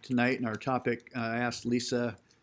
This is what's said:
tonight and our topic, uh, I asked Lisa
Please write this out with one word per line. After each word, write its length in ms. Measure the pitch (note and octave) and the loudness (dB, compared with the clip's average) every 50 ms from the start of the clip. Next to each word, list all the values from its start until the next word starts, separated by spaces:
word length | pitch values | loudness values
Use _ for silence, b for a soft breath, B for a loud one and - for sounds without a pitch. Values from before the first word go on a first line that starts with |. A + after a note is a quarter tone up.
| - | -6
tonight 360 | - B2+ B2 A#2+ B2 C3 - | -2 2 4 4 4 4 2
and 80 | B2 | 0
our 100 | A2+ G#2+ | -2 -4
topic, 540 | G2+ - - C3 B2 - B2 A#2+ - - - - | -2 -2 0 0 0 0 0 -2 -2 -4 -8 -6
uh, 40 | B2+ | -4
I 180 | A#2 A2+ A2+ A#2+ | -4 -2 0 0
asked 260 | B2 A#2+ A2+ - - | 0 -2 -2 -2 -2
Lisa 540 | A#2 A#2+ B2 A#2+ - B2+ A#2+ A#2+ A#2 A2 b b b b b | 0 0 2 2 0 0 0 0 0 -4 b b b b b